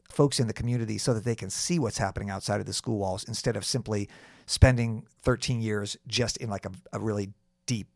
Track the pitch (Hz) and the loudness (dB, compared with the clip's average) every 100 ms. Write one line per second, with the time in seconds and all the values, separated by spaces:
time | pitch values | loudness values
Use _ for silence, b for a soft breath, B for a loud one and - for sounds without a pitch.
0 | - - 143 - 117 110 117 120 113 107 | -4 2 4 4 0 0 -2 0 -2 -2
1 | - 113 117 113 95 - - 175 147 - | 0 0 0 -4 -4 -4 0 2 2 0
2 | 98 - 101 98 - 104 101 101 - 110 | -2 -2 -4 -4 -2 -2 -2 -4 -2 -2
3 | 95 101 - 113 - 107 - 131 110 107 | -2 -4 -6 -4 0 0 0 -2 -2 -2
4 | 101 B B B - - 131 123 117 110 | -2 B B B -6 6 8 8 2 -2
5 | - _ - 120 - 120 113 104 101 - | -10 _ 0 2 0 -2 0 -2 -2 -8
6 | - 110 117 - 120 98 98 92 - 107 | -4 -2 -2 -2 -6 -6 -6 -12 -10 -6
7 | 107 104 101 - _ _ - 117 - | -2 -2 -4 -8 _ _ -4 -4 -4